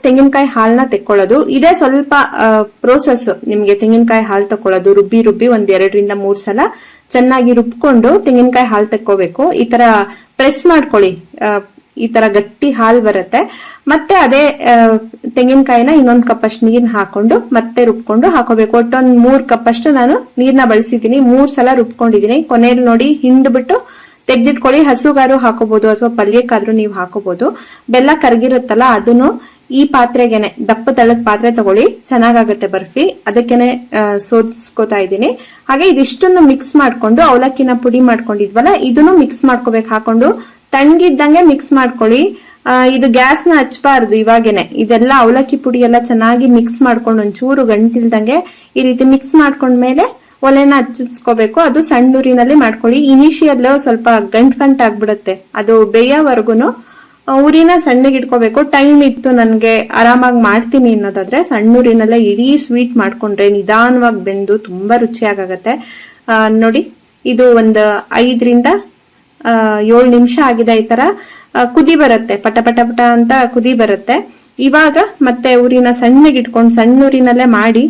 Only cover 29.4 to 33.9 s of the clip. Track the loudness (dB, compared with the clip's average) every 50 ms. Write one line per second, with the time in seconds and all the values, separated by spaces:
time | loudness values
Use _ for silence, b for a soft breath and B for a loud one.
29.4 | B B B B B -6 -2 0 0 0 2 0 0 0 0 0 0 0 0 -2
30.4 | -4 -4 -8 -6 -4 -4 -4 -2 -4 -4 0 0 2 2 0 0 0 -2 -2 -2
31.4 | -2 -2 -2 -2 -2 0 0 0 0 0 -2 -6 -8 -4 -2 0 2 2 2 2
32.4 | 0 0 -2 -4 -6 -6 -6 -8 -10 -8 -4 -4 -4 -4 -4 -6 _ -4 -2 -2
33.4 | -2 0 0 0 0 0 -2 -4 -8 -8